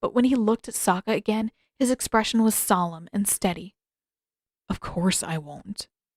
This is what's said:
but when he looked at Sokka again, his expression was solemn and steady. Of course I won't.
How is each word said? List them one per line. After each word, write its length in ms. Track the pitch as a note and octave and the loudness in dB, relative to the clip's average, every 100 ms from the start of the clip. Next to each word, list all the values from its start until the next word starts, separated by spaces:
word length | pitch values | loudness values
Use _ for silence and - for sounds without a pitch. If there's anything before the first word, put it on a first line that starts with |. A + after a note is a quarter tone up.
but 140 | - | -4
when 100 | B3 | 2
he 100 | B3+ | 2
looked 340 | C4 G#3+ A#3 - | 4 2 0 -4
at 60 | |
Sokka 400 | - - F#3 - | -4 0 0 0
again, 360 | A3 G#3+ G#3+ A3 - _ - | -2 0 -2 -2 -6 _ -2
his 120 | B3 | 0
expression 520 | B3+ - A3+ G#3+ A3+ | 0 0 0 2 4
was 120 | A3+ | 4
solemn 540 | G#3+ - F#3 F3 E3 E3+ | 2 2 2 0 -6 -8
and 140 | G3+ G3+ | -4 -2
steady. 460 | - F#3+ E3+ F3+ - _ _ _ _ _ _ _ _ - | 0 -2 -4 -8 -20 _ _ _ _ _ _ _ _ -10
Of 120 | - | -8
course 420 | - - F#3 - | -8 -2 0 0
I 160 | F3 D#3+ | -2 -6
won't. 500 | D3 C#3+ F#3+ G#3 - _ _ | -8 -14 -14 -14 -14 _ _